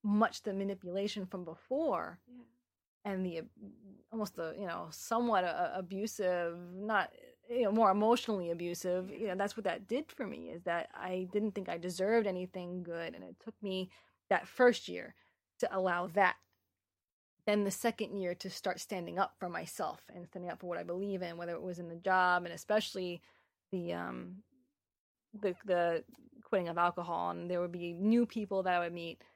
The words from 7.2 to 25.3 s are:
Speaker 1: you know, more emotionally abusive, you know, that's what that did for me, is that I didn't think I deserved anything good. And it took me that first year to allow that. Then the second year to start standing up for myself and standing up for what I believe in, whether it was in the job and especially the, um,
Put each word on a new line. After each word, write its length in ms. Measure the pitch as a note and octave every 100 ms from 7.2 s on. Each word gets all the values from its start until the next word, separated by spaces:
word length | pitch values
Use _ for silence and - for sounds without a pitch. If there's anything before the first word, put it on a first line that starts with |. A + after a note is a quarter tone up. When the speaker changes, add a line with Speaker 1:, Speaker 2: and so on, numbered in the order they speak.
| - - -
Speaker 1:
you 120 | A#3+
know, 100 | A3
more 180 | G#3+ A3
emotionally 600 | G#3 G#3+ A#3+ - G3+ E3+
abusive, 600 | E3+ F3 E3+ F#3 F3+ F#3
you 160 | - G#3
know, 60 |
that's 220 | F#3 G3+ G#3+
what 80 |
that 240 | F#3+ E3+ G3
did 240 | B3 D#4
for 140 | - G#3+
me, 240 | - -
is 120 | F3
that 260 | F3 E3+ -
I 340 | - F#3 F#3 F#3
didn't 200 | G#3 G#3+
think 160 | G3 F3+
I 80 | E3+
deserved 480 | F3+ F3+ F#3+ A#3 G3+
anything 560 | F#3 F3+ F#3 F3 F3+
good. 320 | E3+ E3+ E3
And 100 | E3+
it 160 | F#3 F3+
took 140 | - -
me 280 | G#3 F#3 F#3 - _ _ _
that 180 | F#3 -
first 420 | - B3 - -
year 260 | F3 E3+ - _ _ _ _
to 140 | - F#3+
allow 300 | F#3 F3 F3+
that. 280 | E3+ F#3 - _ _ _ _ _ _ _ _ _ _ -
Then 180 | G#3
the 60 | G3
second 480 | F#3 A#3 A3 A3 G3+
year 160 | F3+ F3
to 140 | F#3+
start 280 | - G3 -
standing 400 | - F#3+ E3+ F3
up 160 | G3 _
for 100 | F3+
myself 540 | E3+ E3 - E3+ - -
and 120 | F3+ E3+
standing 220 | F#3 F3+
up 100 | F3
for 60 | F3+
what 100 | E3+
I 40 |
believe 400 | E3+ F3+ G3+ F#3+
in, 160 | F3+ E3+
whether 160 | E3+
it 80 | E3+
was 160 | F#3 F3
in 100 | E3+
the 80 | E3+
job 480 | F#3+ F#3 F3+ F3+
and 80 | F3
especially 720 | E3+ - G#3+ G#3+ G3 F3+ F3 _ _ _ _ _
the, 220 | F#3 E3+
um, 480 | F3 F3 F#3 F3+ F#3+ - _ _ _ _ _ _ _ _